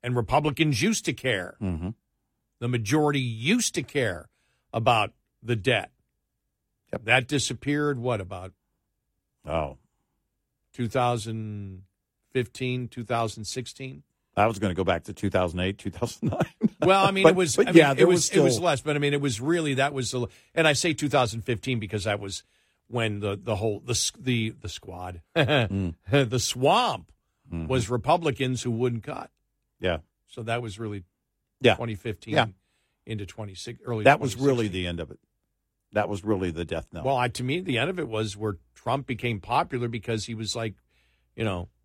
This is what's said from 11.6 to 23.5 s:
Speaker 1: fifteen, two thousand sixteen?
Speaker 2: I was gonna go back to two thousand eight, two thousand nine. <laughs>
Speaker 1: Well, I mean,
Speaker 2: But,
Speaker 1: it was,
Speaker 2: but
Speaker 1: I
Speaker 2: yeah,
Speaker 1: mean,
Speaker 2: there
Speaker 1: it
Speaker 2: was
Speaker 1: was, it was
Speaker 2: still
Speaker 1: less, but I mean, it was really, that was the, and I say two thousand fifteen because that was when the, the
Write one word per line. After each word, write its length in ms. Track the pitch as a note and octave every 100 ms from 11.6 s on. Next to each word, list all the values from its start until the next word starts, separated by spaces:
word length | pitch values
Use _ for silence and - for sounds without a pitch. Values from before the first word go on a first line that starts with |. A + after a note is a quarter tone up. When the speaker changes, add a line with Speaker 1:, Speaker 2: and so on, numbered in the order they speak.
| G2 F#2 F#2+ _ _ _ _
Speaker 1:
fifteen, 560 | C3 A#2+ - B2+ B2+ A#2+
two 160 | -
thousand 400 | A2+ A#2 A2+ A2
sixteen? 580 | G#2+ - A#2 - C3+ C#3 _ _ _ -
Speaker 2:
I 100 | G#2+
was 120 | G2+
gonna 160 | G2+
go 100 | F2+
back 200 | F2+ E2+
to 80 | -
two 160 | F2 G2
thousand 300 | F#2 F2+ F2+
eight, 160 | F2+ G2+
two 120 | G2+
thousand 400 | - A#2+ - -
nine. 400 | - - _ A3
<laughs> 100 | -
Speaker 1:
Well, 240 | E3+ G3
I 60 | G3
mean, 140 | G3
Speaker 2:
But, 60 | F#3+
Speaker 1:
it 60 | F#3
was, 200 | F3 -
Speaker 2:
but 120 | G#3
Speaker 1:
I 20 |
Speaker 2:
yeah, 160 | E3+ D3
Speaker 1:
mean, 80 | C3+
Speaker 2:
there 80 |
Speaker 1:
it 40 | E3
Speaker 2:
was 220 | F3 -
Speaker 1:
was, 0 |
it 100 | -
was 120 | C#3
Speaker 2:
still 100 | A#2+
Speaker 1:
less, 160 | F3 C#3
but 120 | D3+
I 60 | D3
mean, 120 | C#3+
it 80 | C#3+
was 200 | C#3 G#2+
really, 340 | C3 E3+ D3+
that 180 | C3 C3+
was 200 | C#3 A2+
the, 160 | B2+ A#2 - _
and 120 | - D#3+
I 60 |
say 200 | C#3 F3
two 140 | D#3 D3
thousand 340 | C#3+ B2 A2+
fifteen 360 | G#2+ A#2+ - B2
because 240 | G#2 G#2+
that 160 | G2 G#2
was 240 | G2+ F#2 _ _ _ _ _
when 320 | A#2+ A2+ G2+
the, 160 | G2+ G2+
the 160 | -